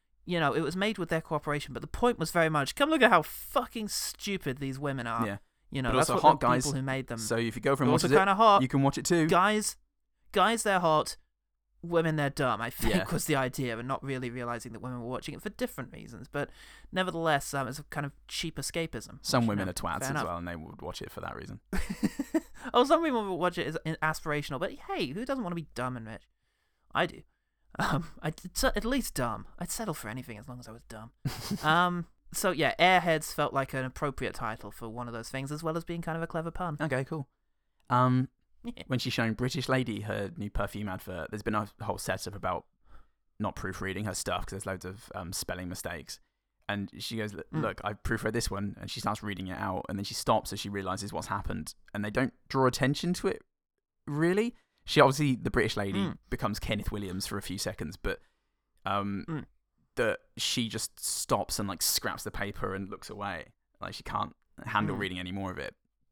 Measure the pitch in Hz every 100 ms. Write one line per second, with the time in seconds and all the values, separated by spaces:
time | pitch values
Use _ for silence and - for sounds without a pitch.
0 | _ _ - 175 143 123 156 180 208 208
1 | 165 160 - 151 - 147 - 131 - -
2 | 240 240 160 175 160 151 135 - 294 311
3 | 254 180 - - - 277 247 233 208 -
4 | - - - 190 143 131 135 131 143 131
5 | 117 117 110 101 - _ - 135 127 127
6 | - 120 151 - 123 123 143 135 135 131
7 | 123 117 107 117 117 110 139 139 127 123
8 | - 143 196 196 226 202 131 139 139 170
9 | 165 170 151 175 196 214 208 - _ _
10 | _ _ - 196 190 226 214 185 170 156
11 | - - _ _ _ _ _ _ 170 170
12 | 165 156 143 - 131 107 117 - 110 185
13 | - 170 - 139 127 - 127 113 127 135
14 | 139 131 127 123 120 117 120 113 127 123
15 | 120 127 - 156 208 - 247 - - -
16 | 110 113 127 143 - - - - - 185
17 | 185 165 165 143 - 139 123 147 - 151
18 | 143 - - - 160 - - 170 160 113
19 | - - - 131 113 104 92 - 85 76
20 | 135 143 90 85 87 85 78 - 80 -
21 | - - - - - - - 185 - 185
22 | - - - 320 - - - 240 269 320
23 | 330 240 202 175 180 170 147 160 156 160
24 | 156 156 160 147 - 139 180 - - 381
25 | 151 170 254 269 180 170 151 - 127 127
26 | 113 113 _ _ _ _ _ _ _ -
27 | 165 - - _ _ _ _ - - 135
28 | 165 - 156 - 180 - 262 208 220 269
29 | - - 120 107 - - 175 - 214 147
30 | 104 123 123 107 113 123 120 113 - 110
31 | 113 _ 131 - - 202 151 165 180 175
32 | 170 _ - - 196 151 139 - 175 185
33 | 170 160 - - 147 139 135 135 131 -
34 | 147 131 117 - 113 110 104 - 113 117
35 | 120 117 117 135 139 151 165 165 165 170
36 | 165 165 165 170 165 - 175 147 151 131
37 | 135 160 135 _ _ _ _ _ - 123
38 | 127 127 135 _ _ - 240 - - 127
39 | 127 - 113 107 123 - 123 131 117 101
40 | 104 104 98 87 104 - 101 101 104 92
41 | - 90 - 107 113 107 101 - 107 95
42 | - 95 - 98 92 90 - _ - -
43 | - _ _ - 104 - 92 87 95 95
44 | 107 90 - 90 - 98 98 95 92 98
45 | - 95 85 - - 90 90 87 87 85
46 | - - _ _ _ _ - 101 98 -
47 | - 110 107 101 - 156 113 92 104 107
48 | - 113 110 113 - 98 101 - 104 -
49 | 104 104 104 92 92 - 101 92 - 95
50 | 101 - - 110 - 101 101 101 92 95
51 | 101 80 - 101 - 95 76 - - 101
52 | 104 104 131 - - 135 127 - 131 147
53 | 170 180 196 - - _ _ _ _ _
54 | - 143 170 190 233 - _ _ - 156
55 | 135 135 147 123 - 127 107 - 98 98
56 | 170 - - 104 104 107 - 104 98 104
57 | 98 92 - 104 - 95 92 - 82 -
58 | 104 95 _ _ _ _ _ _ 95 101
59 | 101 101 - 156 - _ _ _ _ -
60 | 113 - _ - - - 113 113 - -
61 | - - - 110 - - 101 87 - -
62 | 104 - 104 - 101 - 101 98 95 98
63 | - 101 101 85 - _ _ - 92 -
64 | - - 101 - _ - - 110 104 98
65 | 95 90 90 98 95 85 67 - _ _
66 | _